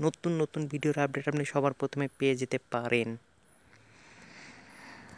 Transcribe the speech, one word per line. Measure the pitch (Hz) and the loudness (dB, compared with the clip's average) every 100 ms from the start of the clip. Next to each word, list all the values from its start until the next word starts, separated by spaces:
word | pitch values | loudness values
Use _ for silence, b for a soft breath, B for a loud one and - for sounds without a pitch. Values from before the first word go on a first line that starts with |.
নতুন | 151 - 170 165 | 2 0 0 2
নতুন | 151 151 151 | 0 -2 -4
ভিডিওর | 147 151 147 | 0 2 2
আপডেট | 143 135 143 | 0 0 0
আপনি | 147 143 | 0 0
সবার | 147 139 131 | 2 2 2
প্রথমে | 139 139 139 - | -2 -2 -4 0
পেয়ে | 139 131 | 2 2
যেতে | 127 131 - | 0 -2 -2
পারেন। | 120 120 120 113 113 - _ _ _ B B B B B B B B B B B B B B B | -4 2 2 2 -4 -12 _ _ _ B B B B B B B B B B B B B B B